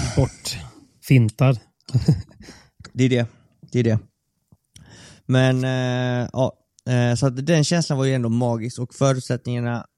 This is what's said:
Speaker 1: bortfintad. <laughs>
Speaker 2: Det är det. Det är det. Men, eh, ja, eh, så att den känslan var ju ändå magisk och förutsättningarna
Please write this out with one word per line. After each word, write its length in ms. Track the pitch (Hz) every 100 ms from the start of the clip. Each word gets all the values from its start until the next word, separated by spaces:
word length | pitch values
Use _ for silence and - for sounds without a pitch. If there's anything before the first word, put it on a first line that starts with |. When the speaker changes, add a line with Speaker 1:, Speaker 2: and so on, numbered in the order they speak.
| 123 139
Speaker 1:
bortfintad. 1400 | 131 - - 117 - - - _ - 135 110 - 135 120 - _ -
<laughs> 1000 | - - - - - - - _ - -
Speaker 2:
Det 100 | 120
är 60 | 127
det. 180 | 123 117 _ _ _ -
Det 80 | 123
är 40 |
det. 160 | 117 110 - _ _ _ _ _ _ - - - - - -
Men, 380 | 131 131 127
eh, 680 | 131 131 127 123 123 123 117
ja, 200 | - 131 - _ _ -
eh, 260 | 123 120 120
så 120 | 139
att 180 | 123 143
den 180 | 165
känslan 340 | 147 175 156 139
var 80 | 135
ju 80 |
ändå 160 | 131 117
magisk 500 | 117 123 117 113 -
och 140 | 120
förutsättningarna 920 | - 139 131 - 120 - 120 120 117 -